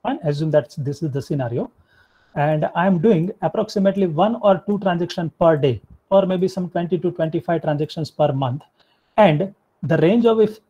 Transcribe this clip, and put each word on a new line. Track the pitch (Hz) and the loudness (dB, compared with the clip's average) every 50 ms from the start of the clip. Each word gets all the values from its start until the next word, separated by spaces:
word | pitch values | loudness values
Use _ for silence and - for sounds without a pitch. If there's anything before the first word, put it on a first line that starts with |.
Fine, | - - 139 330 | -4 -6 -6 -4
assume | - 151 147 143 160 160 | -4 -4 -2 -2 -2 0
that | 151 151 - - - 165 | 0 0 0 0 -10 -8
this | 131 143 143 - | -6 -6 -6 -4
is | 165 151 | -6 -4
the | 127 139 | -4 -6
scenario, | 127 - 170 139 131 117 120 143 240 - _ _ _ _ _ _ _ _ _ _ _ _ _ | -6 -4 -4 -4 -4 -4 -4 -4 -6 -6 _ _ _ _ _ _ _ _ _ _ _ _ _
and | 156 143 151 156 151 151 - - | -2 0 0 0 0 -2 -2 0
I | 170 175 | 0 2
am | 196 190 170 | 2 2 2
doing | 156 226 208 160 165 190 - _ | 4 2 2 2 0 -2 -6 _
approximately | - 160 - 220 202 - - 208 190 196 190 202 190 | -4 -4 -2 -2 -4 -2 -2 0 0 0 2 0 -2
one | 175 156 151 190 220 233 233 | 0 2 0 0 0 0 0
or | 214 202 190 160 - | 2 2 2 2 0
two | - 208 196 | -4 -4 -2
transactions | 208 196 175 170 175 170 - - 170 156 _ _ | -2 -2 -2 -2 -4 -4 -4 -6 -6 -6 _ _
per | 180 165 160 | 4 4 4
day, | 147 143 139 117 - - _ - _ _ _ | 4 2 0 0 -2 -8 _ -20 _ _ _
or | 196 196 190 | 2 2 4
maybe | 185 185 180 185 180 | 2 0 0 -2 -2
some | - 190 180 170 | -2 -4 -8 -4
twenty | - 175 175 160 185 170 | -4 -6 -2 -2 -4 -2
to | 175 175 | -2 -4
twenty-five | 170 - 160 156 156 165 - - 170 165 | -2 -2 -4 -2 -4 -4 -2 -2 -4 -2
transactions | - 160 151 143 156 147 - 170 151 - | -2 -2 -2 -2 -4 -6 -4 -8 -8 -8
per | _ - 151 147 | _ 0 0 0
month, | 139 135 139 123 127 147 - _ _ _ _ _ _ _ _ _ _ | 2 -2 -2 -4 -4 -6 -10 _ _ _ _ _ _ _ _ _ _
and | - 214 175 151 147 190 190 - _ _ _ _ _ - | 4 4 4 4 2 -2 -6 -8 _ _ _ _ _ -4
the | 127 165 151 | -2 0 2
range | 151 170 220 240 226 | 2 4 4 4 2
of, | 233 226 220 | 2 4 4
if | 214 208 214 - _ | 2 0 0 -10 _